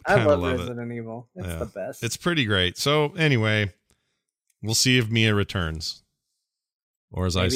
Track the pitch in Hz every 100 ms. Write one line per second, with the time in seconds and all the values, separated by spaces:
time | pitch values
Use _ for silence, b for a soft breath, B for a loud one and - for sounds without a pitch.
0 | 160 202 117 143 87 - 87 120 117 120
1 | 113 113 120 185 - - 110 101 117 -
2 | 117 - 175 165 110 98 90 - 143 151
3 | 147 - 156 123 110 107 101 - _ _
4 | _ _ _ _ _ _ 104 113 131 127
5 | 110 113 110 104 98 98 82 78 - -
6 | _ _ _ _ _ _ _ _ _ _
7 | _ 90 92 90 92